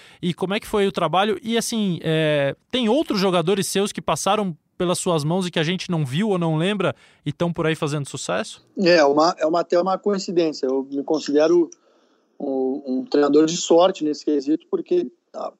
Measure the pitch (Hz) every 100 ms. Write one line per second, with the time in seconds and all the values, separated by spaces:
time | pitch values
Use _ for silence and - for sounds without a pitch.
0 | - - 175 - 170 208 - 214 196 196
1 | 165 175 214 202 220 233 - 226 202 165
2 | - 160 156 147 139 - _ 262 220 269
3 | 330 220 190 180 165 196 175 190 202 -
4 | - 160 190 214 196 156 _ - 180 180
5 | 190 165 147 180 180 175 156 185 - 170
6 | 139 147 220 185 170 156 180 208 175 -
7 | _ _ 147 - 170 170 156 156 151 147
8 | 139 135 - 180 220 - _ - 175 175
9 | 143 147 160 - 156 170 165 175 185 185
10 | 202 196 196 175 160 135 131 135 135 139
11 | 139 156 - 147 160 175 151 - _ _
12 | _ _ _ - 139 135 131 143 131 127
13 | 127 143 143 147 160 170 - 170 185 185
14 | 151 147 - 143 135 156 _ 180 - 180
15 | 175 - _ - - -